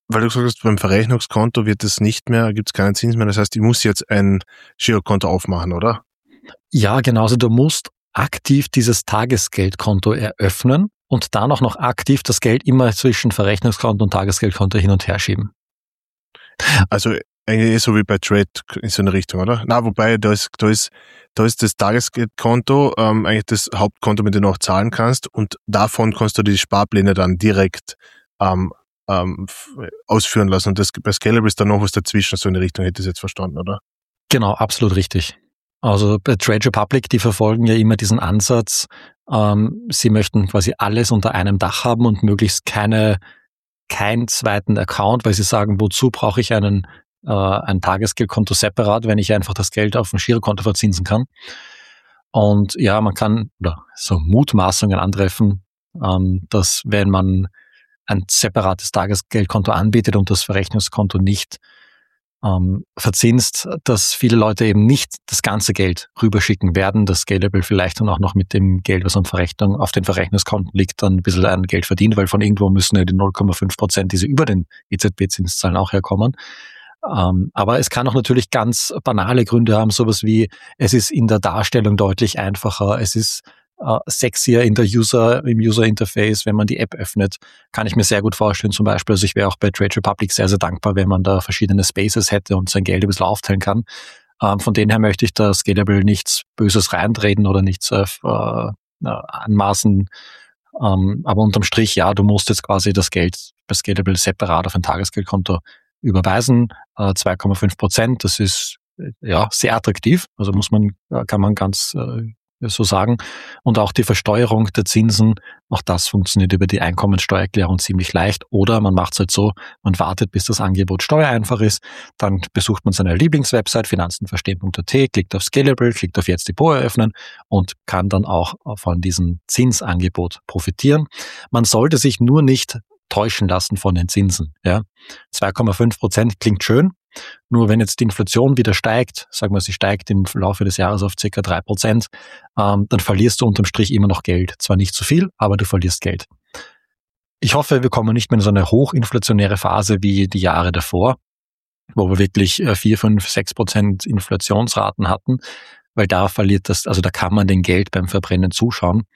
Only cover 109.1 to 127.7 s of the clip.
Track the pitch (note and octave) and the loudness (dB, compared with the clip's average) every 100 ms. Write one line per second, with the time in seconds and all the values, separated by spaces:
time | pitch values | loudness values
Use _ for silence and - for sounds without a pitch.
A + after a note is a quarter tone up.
109.1 | A#2 A#2 E2+ G#2+ - B2 A2+ - F#2+ A2 | -12 -2 0 0 0 0 0 -2 -2 0
110.1 | F3+ - - G2+ G2 - G#2+ G#2 F#2+ - | 0 -2 -6 -2 -2 0 0 0 -4 -8
111.1 | A#2+ G#2 G#2 G2 G#2 G2 G2 - - B2 | -8 -2 0 0 0 -2 -4 -6 -6 -6
112.1 | A#2+ A2+ - _ - A2+ - G#2+ G2 G#2+ | -8 -10 -14 _ -12 -8 -2 0 2 0
113.1 | A#2+ - - - - - A2 G#2 - A#2 | -2 -4 -18 -20 -6 0 2 2 0 0
114.1 | G#2 - G#2+ A#2+ A2 G#2+ - G2 A2 A2+ | 0 2 2 2 2 0 -2 0 2 2
115.1 | G2+ A2 G#2+ - - - - - F2 - | 4 2 2 -6 -20 -6 -6 -2 -2 0
116.1 | G2+ F2+ G2+ F#2 F#2 F#2 G2 E2+ F2 G2+ | -2 0 2 2 2 0 0 -2 0 0
117.1 | F#2+ - G2 F#2+ G#2 F#2 F#2 - F#2 F#2 | 0 0 -2 0 -2 0 -2 -2 -4 -2
118.1 | F2+ F#2+ G#2+ - G2 G2 A2+ G2+ F#2 E2+ | -2 0 -2 -2 0 2 2 2 0 0
119.1 | - F#2+ - G#2 - - - G2+ F2+ E2 | -2 -2 0 0 -2 -14 -6 -2 0 -2
120.1 | F#2 G2+ G2+ - G#2 G2+ F#2+ F#2+ F#2 - | -2 -2 -2 -2 -2 0 0 0 -2 0
121.1 | D3+ D3 A#2 G#2+ A#2 G#2+ - - - - | 2 2 0 -2 0 0 0 -8 -20 -18
122.1 | - G2+ F#2+ - - - G#2 A2 F#2 F#2 | -4 -2 -2 -2 -4 -2 -2 -2 0 0
123.1 | E2+ E3 D3 C3+ A#2+ G2+ A#2 G#2+ F#2+ E2+ | 2 2 2 0 0 0 -2 -2 -4 -4
124.1 | - F#2+ F2+ - F#2+ G2 F2+ E2+ C3+ C3+ | -6 -8 -6 -6 -4 -6 -6 -2 0 2
125.1 | - F2 G2 - C#3 C#3 B2+ A#2+ A#2 F2 | 0 -2 -4 -2 2 2 2 0 0 -4
126.1 | G2+ F#2 F2 - F#2 D#3+ C#3+ B2+ - A2 | -2 -2 -2 -2 0 2 2 0 0 -2
127.1 | - - - - G2+ F#2 | -2 -18 -20 -2 0 0